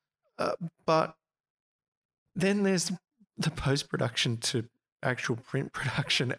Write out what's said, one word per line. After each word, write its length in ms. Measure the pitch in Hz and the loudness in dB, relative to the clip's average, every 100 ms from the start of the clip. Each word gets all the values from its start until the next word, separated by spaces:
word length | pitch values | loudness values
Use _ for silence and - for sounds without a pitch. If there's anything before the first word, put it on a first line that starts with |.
| _ _ _ - | _ _ _ -4
uh, 160 | - - 170 - - | -2 -2 -8 -4 2
but 300 | 160 160 - _ _ _ _ _ _ _ _ _ _ _ 185 | 2 2 -6 _ _ _ _ _ _ _ _ _ _ _ 0
then 280 | 190 202 | 2 4
there's 280 | 190 185 - 180 _ _ _ - | 4 2 0 -4 _ _ _ -4
the 140 | 160 | -4
post-production 840 | - 143 143 - - 123 - 127 117 | 0 0 0 0 -2 0 0 0 0
to 300 | - 120 117 _ _ _ | -2 -2 -4 _ _ _
actual 320 | 131 123 - 117 | -2 -2 -2 -4
print 360 | - 135 - | -4 -4 -4
<laughs> 0 | |
production, 640 | - 139 147 - - 127 | -4 -2 -2 0 0 0